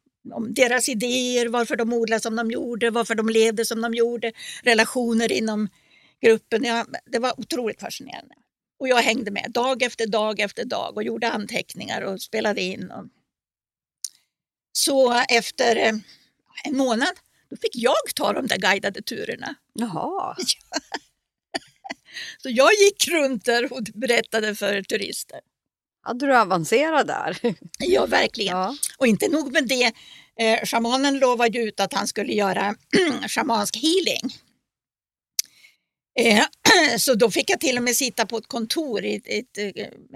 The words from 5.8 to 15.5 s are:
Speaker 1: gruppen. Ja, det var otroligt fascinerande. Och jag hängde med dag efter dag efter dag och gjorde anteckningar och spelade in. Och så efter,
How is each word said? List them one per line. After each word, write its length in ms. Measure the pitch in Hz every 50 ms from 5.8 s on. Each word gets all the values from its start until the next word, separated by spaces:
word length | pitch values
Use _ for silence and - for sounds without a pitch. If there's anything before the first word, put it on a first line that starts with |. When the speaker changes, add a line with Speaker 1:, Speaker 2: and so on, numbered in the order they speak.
| _ _ _ _ _ _ _ _
Speaker 1:
gruppen. 420 | - 226 226 220 - _ 233 214 277
Ja, 220 | 247 233 233 220 - - - -
det 140 | _ - 240
var 200 | 233 254 - -
otroligt 400 | 220 - - 240 247 214 208 -
fascinerande. 560 | 202 - - - - - - - - - - _ _ _ _ _ _ _ _ _
Och 80 | 277 262
jag 100 | 247 240
hängde 340 | 254 277 226 247 226 -
med 200 | 202 202 - -
dag 300 | 226 240 240 262 269 226 254
efter 240 | 240 - - 226 220
dag 320 | 196 220 214 214 214 208
efter 260 | 208 196 - - 208
dag 320 | 254 220 - - - 202 208
och 60 | 214
gjorde 280 | 233 226 226 233 226
anteckningar 680 | 220 214 202 - 233 - - - - 175 - - - -
och 200 | - 196 190 185
spelade 400 | - - - 214 226 214 202 202
in. 300 | 185 180 190 - 180 -
Och 140 | - - 185 - _ _ _ _ _ _ _ _ _ _ _ _ _ _ _ _ _ _ - - - _ _ _ _ _ _ _ _ _ _ _
så 420 | _ - - 320 277 269 262 247 240 240 262 -
efter, 460 | 247 233 - -